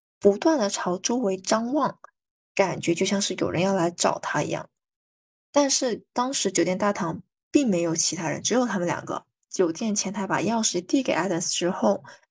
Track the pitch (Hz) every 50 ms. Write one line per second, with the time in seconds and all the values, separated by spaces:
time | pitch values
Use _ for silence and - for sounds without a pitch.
0 | _ _ _ _ - 202 196 208 - 330 320 277 208 196 - - - 180 180 185
1 | - - 240 254 247 196 190 190 185 - 214 220 233 240 269 302 262 196 - -
2 | - - _ _ _ _ _ _ _ _ _ - 196 175 139 151 - 165 170 -
3 | 190 190 202 196 202 - 190 - - 90 90 156 180 196 196 185 165 175 175 -
4 | - - - - - - - 151 - - - - - - _ _ _ _ _ _
5 | _ _ _ _ _ _ _ _ _ _ - 285 285 269 - - 269 247 208 180
6 | - _ - 247 247 262 277 - - 196 - - 170 180 185 185 208 202 202 -
7 | 190 160 - - - _ _ _ _ _ - 302 277 233 185 170 170 165 160 170
8 | - - - 190 170 151 147 - - - 202 254 254 233 196 185 175 170 - -
9 | - - - - - _ _ _ _ _ - - 185 160 165 - 233 220 202 -
10 | - 190 202 214 196 165 160 139 151 208 226 226 214 - - 180 180 - - 277
11 | 254 - - 160 175 202 - 165 - - - - 175 175 196 - - 214 196 -
12 | - - - - _ _